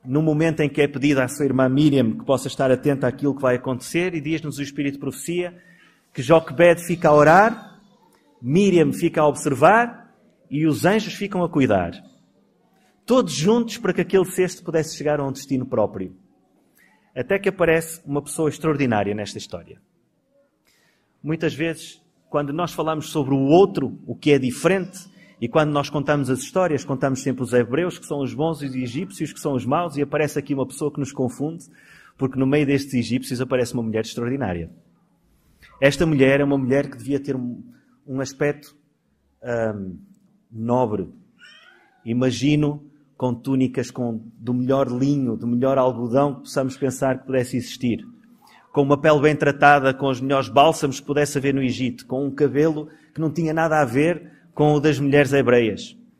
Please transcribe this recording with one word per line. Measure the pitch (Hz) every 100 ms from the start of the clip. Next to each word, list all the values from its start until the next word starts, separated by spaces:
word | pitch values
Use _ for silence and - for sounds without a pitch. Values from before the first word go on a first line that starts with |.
no | 131 143
momento | 156 151 165 156
em | 147
que | 147
é | 143
pedido | 139 143 135
à | 123
sua | -
irmã | 139 131 131
Miriam | 131 151 135 113
que | 110
possa | - 131 143
estar | - 135
atenta | 127 147 139 131
àquilo | 135 143
que | 135
vai | 131
acontecer, | 123 131 120 - 165 180
e | 165
diz-nos | 143 160 156 131
o |
Espírito | 139 151 139
de | 139
Profecia | 139 127 - 175 175 175 _ _ _ _ _
que | -
Joquebed | 123 165 165 131 175 170
fica | - 170 156
a |
orar, | 151 147 175 226 233 - - _ _ _ _ _ _
Miriam | 120 165 202 175 143
fica | - 165 160
a | 151
observar | 143 156 127 156 220 240 - - _ _ _ _
e | 143 156
os | 135
anjos | 170 214 214
ficam | - 202 180
a | 170
cuidar. | 151 123 98 85 - - _ _ _ _ _ _ _ _ _
Todos | - 254 185
juntos | 139 170 240 226 -
para | 185
que | 185
aquele | 180 190
cesto | 180 - 180 -
pudesse | - 160 156 -
chegar | 143 147
a |
um | 139
destino | 131 - 135
próprio. | 123 120 101 101 92 - _ _ _ _ _ _ _ _ _
Até | 131 123 196
que | 196
aparece | 185 160 160 165 -
uma | 143 143
pessoa | 143 - 151
extraordinária | 147 160 139 131 107 101
nesta | 104 101 110
história. | - 85 80 - _ _ _ _ _ _ _ _ _ _ _ _ _ _
Muitas | 147 160 165
vezes, | 123 165 160 - - _ _ _
quando | 147 147
nós | 151 170
falamos | - 160 156 147
sobre | 160 131
o | 135
outro, | 135 165 196 180 131 -
o | -
que | 117 151
é | 143
diferente, | 127 - 165 190 185 - - _ - _
e | 117
quando | 160 151
nós | 143 139
contamos | 151 143 147 127
as | 131
histórias, | - 185 180 139
contamos | - 123 139 131
sempre | 139 127
os | 123
hebreus, | 123 113 135 175 -
que |
são | - 143
os | 131
bons, | 113 160 160
e | 139
os |
egípcios, | 127 123 123 190 - 151
que | -
são | 156
os | 131
maus, | 113 151 175 139
e |
aparece | 143 147 147 147
aqui | 139
uma | 135 127
pessoa | - 147
que | 147
nos | 135
confunde, | - 127 - 147 170 - _ _ - _ _
porque | 131 131
no |
meio | 135 147
destes | 139 139 139
egípcios | 131 113 127 131 123
aparece | 131 127 117
uma | 123
mulher | 113 110
extraordinária. | 110 - 120 139 110 87 82 - _ _ _ _ _ _ _ _ _ _
Esta | 139 139
mulher | 170 147 135 139
é |
uma | 143 139
mulher | 127 139 143
que | 120
devia | 117 139
ter | 143 131
um, | 123 104 - - _ _
um | 143 135
aspecto, | 135 - 147 147 - _ _ _ _ _ _ _
ahm, | 120 120 110 104 92 85 - _ _ _ _
nobre. | 113 113 123 120 104 90 - _ _ - - - _ _ _
Imagino | 113 120 131 104 135 151 147 147 - _ _
com | - 127
túnicas | 117 139 131 127 127 120
com, | - 120 110 - -
do | 120
melhor | 123 127 135 127
linho, | 123 135 143 127 110
do | 117
melhor | 120 131 135
algodão | 127 117 120 131 143
que | 131
possamos | - 147 131
pensar | - 135 127 135 127
que |
pudesse | - 131 123
existir. | 127 - - 123 104 - - _ _ _ _ _
Com | -
uma | 139 143
pele | 156 151
bem | 151 147
tratada, | 143 139 147 143 135
com | 131 135
os | 127
melhores | 135 139 113
bálsamos | 117 156 156 143 131
que |
pudesse | - 143 147 139
haver | 139
no | 135
Egito, | 127 120 127 -
com | - 131
um | 139
cabelo | 135 143 131 160 151 151 - _
que | -
não | 156
tinha | 156 160
nada | 160 165 156
a |
ver | 135 123 160 170 - _ _
com | - 151
o | 147
das | 151 131
mulheres | 143 143 131
hebreias. | 139 120 123 113 95 - - _